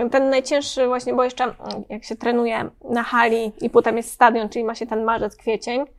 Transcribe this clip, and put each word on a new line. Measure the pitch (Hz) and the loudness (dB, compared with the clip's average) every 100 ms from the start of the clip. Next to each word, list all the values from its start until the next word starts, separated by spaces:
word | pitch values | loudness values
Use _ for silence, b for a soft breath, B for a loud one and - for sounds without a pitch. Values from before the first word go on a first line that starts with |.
| 240 | 0
Y, | |
ten | 269 269 | 2 2
najcięższy | 262 262 285 285 262 247 | 2 0 -2 -2 -2 0
właśnie, | 247 247 | 0 -2
bo | 247 | 0
jeszcze, | 254 254 | 0 -2
mm, | 254 - - - - | -6 -6 -12 -12 -10
jak | 220 | -14
się | - 226 | -10 -6
trenuje | 240 240 233 220 220 _ - | -2 0 0 -2 -6 _ -6
na | 240 | -4
hali | 226 240 233 226 220 - | 0 2 2 2 -2 -4
i | 240 | 4
potem | 233 226 226 | 4 4 -2
jest | 233 | -4
stadion, | - 240 226 214 | 6 6 6 -2
czyli | 247 220 | -4 -4
ma | 226 | -6
się | - | -4
ten | 220 | -2
marzec, | 220 226 208 - | 0 0 -2 -6
kwiecień, | 233 214 233 247 285 | -4 -4 -2 -4 -4